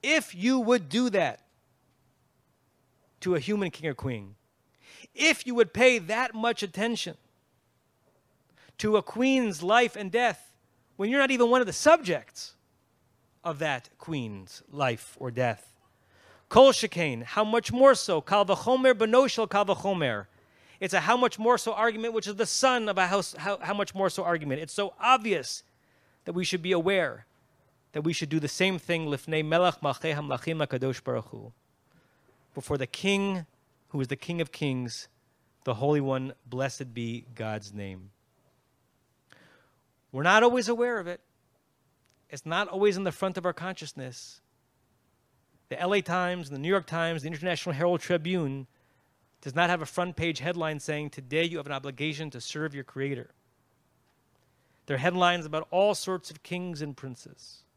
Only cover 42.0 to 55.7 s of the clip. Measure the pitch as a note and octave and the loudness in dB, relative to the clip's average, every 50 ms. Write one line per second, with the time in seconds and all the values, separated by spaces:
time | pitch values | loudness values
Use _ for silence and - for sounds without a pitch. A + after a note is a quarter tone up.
42 | _ _ _ _ _ _ - C#3 _ D#3 E3 F#3+ G#3 F3 - F#3+ G3+ G#3 F#3 F#3 | _ _ _ _ _ _ -18 -14 _ -4 -4 -4 -4 -4 -2 2 2 2 2 2
43 | G3 F3+ - - G3 F#3+ F3+ F#3+ F3+ F3+ E3 - E3+ F#3 F#3 - D#3+ C#3+ - C#3+ | -4 -4 -2 -2 -4 -4 -4 -2 -4 -4 -4 -4 -8 -10 -10 -10 -14 -14 -12 -12
44 | C3 B2+ A#2+ - - - - _ _ _ _ _ _ _ _ _ _ _ _ _ | -12 -12 -12 -16 -18 -20 -20 _ _ _ _ _ _ _ _ _ _ _ _ _
45 | _ _ _ _ _ _ _ _ _ _ _ _ _ _ - - F3 F#3 G3+ G3+ | _ _ _ _ _ _ _ _ _ _ _ _ _ _ -8 -4 -2 0 0 0
46 | - - E3+ F#3 F3+ F3+ F3+ F3+ D#3+ C3+ C#3+ C3+ C#3+ E3+ G3 G3 D#3+ - D#3+ E3 | 0 0 -2 -2 0 -2 -4 -6 -8 -10 -8 -6 0 0 0 0 0 -2 -4 -2
47 | E3 E3 E3 D#3 C3+ D#3 E3 C#3+ D#3+ F#3 E3+ - - F3+ D3 C#3 E3+ F3 F3+ D#3+ | -2 -2 -2 -4 -6 -8 -8 -6 -4 -4 -4 -2 -4 -4 -2 0 2 2 2 0
48 | - - F3+ E3 D#3 F3 F#3 F3+ D#3+ C3+ C3+ C#3 C3 _ _ _ _ _ _ _ | 0 0 0 0 0 0 -2 0 -2 -2 -4 -8 -12 _ _ _ _ _ _ _
49 | _ _ _ _ _ _ _ _ - C#3 B2 E3 F3 F3 F3+ E3 D3+ - - - | _ _ _ _ _ _ _ _ -14 -6 0 2 2 2 2 -2 -4 -6 -4 -4
50 | F3 F3+ E3 - E3 E3+ D#3 - C3 E3+ F3+ F3+ E3 D#3 D#3 C#3+ - - D3+ D3 | -4 -2 -4 -2 -2 -2 -2 -4 -4 -4 -4 -2 -4 -4 -4 -6 -6 -6 -6 -6
51 | D3+ C#3+ - D3 C3 B2 D3 D#3+ E3 E3 E3 D#3+ C#3+ C#3+ C#3+ C3+ C3+ C#3 C3 A#2 | -6 -8 -12 -14 -12 -4 -2 -2 -2 -2 -4 -8 -8 -8 -8 -8 -8 -10 -8 -6
52 | D3 D#3 D3+ D3 D#3+ D3+ C3 B2 - - - D3+ D#3 D#3 C#3+ C#3 B2 - - C3+ | -6 -6 -4 -6 -10 -10 -10 -12 -12 -10 -8 -6 -6 -6 -6 -10 -14 -12 -8 -6
53 | C3+ C#3 C#3 A#2+ B2 - _ _ _ _ _ _ _ _ _ _ _ _ _ _ | -4 -4 -4 -8 -10 -16 _ _ _ _ _ _ _ _ _ _ _ _ _ _
54 | _ _ _ _ _ _ _ _ _ _ _ _ _ _ _ _ _ - C#3+ B2+ | _ _ _ _ _ _ _ _ _ _ _ _ _ _ _ _ _ -6 -4 0
55 | C#3 F3+ F3 F#3 F3+ F3 F3 F3 D#3 D3+ D3+ D#3 D#3+ _ | 0 0 2 4 2 2 2 0 -4 -6 -6 -6 -6 _